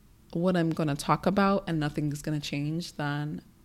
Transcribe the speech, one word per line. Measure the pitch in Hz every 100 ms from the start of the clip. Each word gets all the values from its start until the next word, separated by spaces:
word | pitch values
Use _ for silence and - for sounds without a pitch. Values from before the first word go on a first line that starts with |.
| - - -
what | 165 180 180
I'm | 165
gonna | 160 156 143
talk | - 156 185
about | 196 196 196 -
and | 165
nothing's | 147 156 151 147
gonna | 151 151
change, | 143 143 147 165 175 -
then | 147 147 147 175 - -